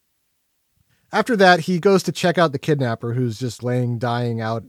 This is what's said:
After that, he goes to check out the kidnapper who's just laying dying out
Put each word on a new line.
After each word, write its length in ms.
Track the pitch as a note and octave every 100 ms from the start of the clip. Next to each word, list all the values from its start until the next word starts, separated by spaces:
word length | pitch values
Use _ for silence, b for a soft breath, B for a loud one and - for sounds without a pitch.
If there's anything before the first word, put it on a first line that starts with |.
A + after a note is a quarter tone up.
| _ _ _ _ _ _ _ _ _ _ _
After 240 | G3+ G#3 G#3+
that, 240 | F#3 F3+
he 180 | F#3 F3+
goes 240 | G3 F#3
to 80 | -
check 260 | - F3+ F3
out 140 | D#3+
the 80 | C3
kidnapper 540 | - C#3+ B2 A#2 A#2
who's 260 | A#2 B2 G#2+
just 240 | B2+ -
laying 360 | B2 B2 A#2+ A#2
dying 400 | A#2+ A#2+ A#2+ A2+
out 240 | A2 A2+